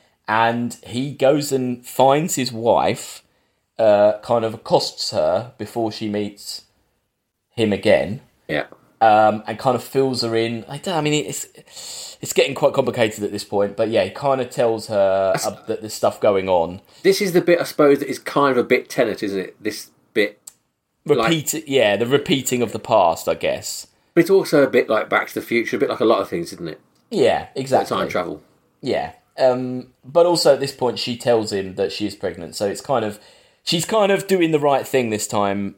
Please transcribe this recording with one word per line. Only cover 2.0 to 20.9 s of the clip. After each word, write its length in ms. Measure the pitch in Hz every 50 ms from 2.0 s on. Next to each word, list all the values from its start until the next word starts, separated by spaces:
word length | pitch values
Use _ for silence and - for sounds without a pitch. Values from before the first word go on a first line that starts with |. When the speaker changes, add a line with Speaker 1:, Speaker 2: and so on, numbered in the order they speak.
| 131 135 135 151 156 185 -
Speaker 1:
his 160 | - 175 - 117
wife, 720 | 110 113 117 101 76 65 87 113 - - - - - _ _ _ _ _ _ _ _ _ _ _ -
uh, 360 | 113 110 104 101 104 104 107 -
kind 220 | - - 123 117 110
of 80 | 113 110
accosts 580 | 117 - - 180 143 - - - - - -
her 420 | - 104 78 78 87 98 113 123 - _
before 340 | 110 101 - 120 117 110
she 160 | 107 - 113 107
meets 540 | 104 104 104 101 101 - - - - - - _ _ _ _ _ _ _ _ _ _ _ _ _ _ _ _ _
him 220 | _ - 113 107 104
again. 480 | 95 - 110 98 69 65 82 107 139 - _ _ _ _ _
Speaker 2:
Yeah. 180 | - - - - - _ _ _ _ _
Speaker 1:
Um, 420 | 113 113 107 107 110 110 107 110 107 -
and 100 | 113 110
kind 180 | - 135 127
of 80 | 117 127
fills 380 | - - 135 135 135 127 120 120
her 120 | 117 117
in. 300 | 113 113 117 117 113 - -
I 100 | 139 147
don't, 200 | - 202 185 160
I 40 |
mean, 120 | 147 151 147
it's, 320 | 151 - - 143 - - - _ - - _ - - - - - - - - - _
it's 120 | - - -
getting 200 | 190 165 143 139
quite 200 | - - 139 -
complicated 500 | 139 127 120 110 123 117 110 107 - 104
at 80 | 101
this 140 | 98 101 -
point, 320 | - - 101 101 101 101 -
but 100 | 113 110
yeah, 140 | 110 110 92
he 60 | 98
kind 320 | - - - 139 139 131
of 80 | 123 -
tells 380 | - - 127 117 113 110 107 -
her, 440 | 113 101 98 98 95 98 95 95 95
Speaker 2:
That's 140 | 151 - 110
Speaker 1:
uh, 140 | 98 - - -
that 120 | 110 107
there's 140 | - 107 -
stuff 260 | - - 110 101 -
going 300 | - 113 101 98 92 95
on. 320 | 92 87 82 82 87 98 _ _ _ - -
Speaker 2:
This 180 | 180 196 190
is 100 | 208 190
the 80 | 165 180
bit, 200 | 170 - 175 170
I 20 | -
suppose, 360 | - - - 151 147 143 143
that 100 | 143 -
is 100 | - -
kind 320 | - - - 147 143 139
of 60 | 131 123
a 100 | 120 120
bit 220 | 127 123 - -
Tenet, 340 | - - 127 110 95 - -
isn't 160 | 101 98 98
it? 240 | 90 - - _ -
This 280 | 107 107 - - - _ _ _ _ _
bit, 280 | 113 104 104 - _ _ - _ _ _ _ _ _ _ _